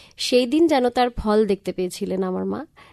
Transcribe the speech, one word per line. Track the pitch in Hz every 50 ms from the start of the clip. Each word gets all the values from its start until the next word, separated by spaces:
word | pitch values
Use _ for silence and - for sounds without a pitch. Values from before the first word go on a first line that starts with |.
| - - _
সেই | - - - 262 247 254
দিন | 240 262 320 339
যেন | 311 311 262 247 -
তার | - 262 247 247
ফল | 240 - - 214 208 214 220
দেখতে | 202 196 190 - 180 175
পেয়েছিলেন | - 185 180 - - 202 185 190 190 190
আমার | 185 185 185 190
মা, | 190 196 233 302 - _ - - -